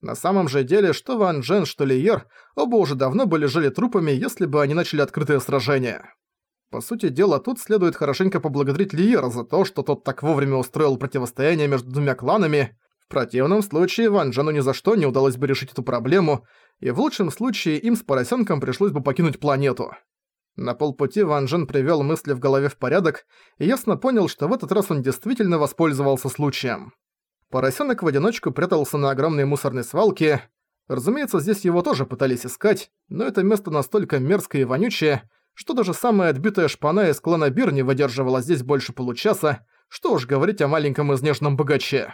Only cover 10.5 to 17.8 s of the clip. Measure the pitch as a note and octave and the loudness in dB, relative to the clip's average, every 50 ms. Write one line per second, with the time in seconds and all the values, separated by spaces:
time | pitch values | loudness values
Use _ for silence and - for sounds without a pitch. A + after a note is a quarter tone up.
10.5 | C3+ C3 B2+ - _ D3 D#3 D3 C3+ B2 C3+ C3+ - C#3 B2 A2+ - - C3 D3 | 0 0 -2 -2 _ 0 2 2 2 0 -4 -4 -4 -4 -4 -4 -4 -2 0 2
11.5 | F3 D#3+ D3 C#3+ C#3 C3 A#2+ B2+ B2+ C#3+ D3 C#3+ C3 - B2 C3 D#3+ E3 E3+ D#3+ | 2 2 2 0 0 -2 -2 -4 -4 -2 0 0 -2 -2 0 0 2 2 2 2
12.5 | D3+ D3 C3+ - - _ _ _ _ _ _ _ - C#3+ B2 - - B2 C3 D3 | 2 2 0 0 -4 _ _ _ _ _ _ _ -2 -2 -2 0 0 0 2 2
13.5 | F#3+ G#3+ G#3 G#3 - D3+ F3 F#3 - - A#3 A3+ G3+ G3+ E3 C3+ A2+ B2 C#3+ D#3 | 2 2 0 0 0 0 0 0 0 2 2 2 4 2 2 0 0 0 0 0
14.5 | D3+ D3 C3+ C3 C3 - - - A3 A3 E3 C3+ A#2+ C3+ C3+ C#3 B2+ A#2+ C#3 C3+ | 0 0 0 0 -2 0 0 0 2 2 2 2 2 2 2 2 2 0 -2 -2
15.5 | C3+ - - C3 - - B2+ - B2 A#2+ A2+ C3 D3+ G3 F#3 D#3 D3 A#2 - _ | -2 -2 -4 -10 -8 -8 -6 -4 -4 -4 0 2 2 4 4 2 0 -2 -4 _
16.5 | _ _ _ _ _ _ - B2+ A#2+ B2+ B3 D#4 D3+ - G3+ E3 C3+ - A3 C4 | _ _ _ _ _ _ -6 -4 -2 0 -2 -2 0 -2 -4 -4 -2 -4 -4 -4
17.5 | G#3+ - - F3+ D#3 D3 | -4 -2 -2 -2 -2 0